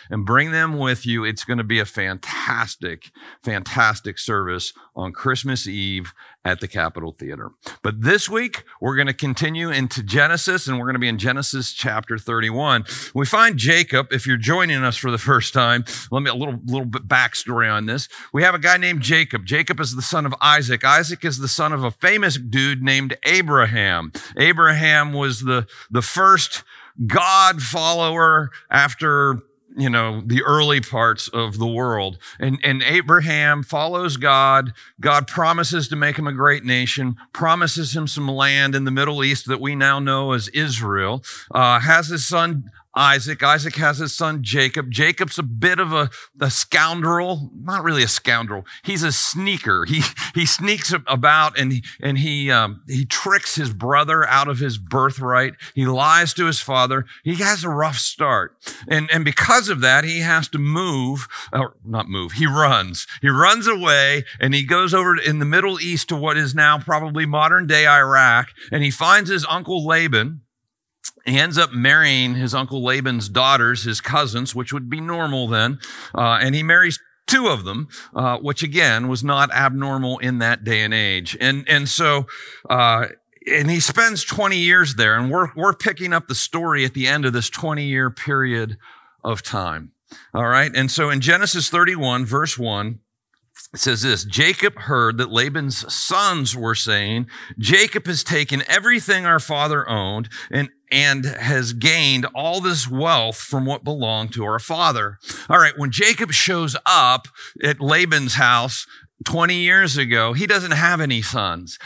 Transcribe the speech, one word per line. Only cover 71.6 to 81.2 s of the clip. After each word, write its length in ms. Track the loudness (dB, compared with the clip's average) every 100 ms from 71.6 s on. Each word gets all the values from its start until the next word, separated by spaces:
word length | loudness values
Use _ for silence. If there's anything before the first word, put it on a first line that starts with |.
| 0
marrying 640 | 2 4 4 4 2 0 0
his 180 | -2
uncle 300 | -2 -4 -4
Laban's 460 | -2 0 0 -2 -2
daughters, 540 | 2 4 4 2 0
his 160 | -4 -6
cousins, 540 | -2 -2 -2 -4 -6
which 180 | -8 -8
would 200 | -8 -8
be 100 | -10
normal 460 | -6 -4 -4 -2 0
then. 320 | 0 0 -2 -10 -16 -10
Uh, 240 | -2 0 2
and 140 | 2
he 80 | 0
marries 380 | 2 4 4 -2 _ _ -2
two 220 | 0 2
of 160 | 0
them, 240 | -4 -8 -10 -14 -12 -4
uh, 220 | -2 -2
which 240 | -4 -6
again 460 | -2 2 2 2 0
was 160 | -2
not 280 | 0 2 2
abnormal 680 | 2 0 0 -4 -2 -4 -4
in 180 | -2 0
that 240 | 0 0
day 180 | 0 0
and 120 | 2
age. 420 | 0 0 -2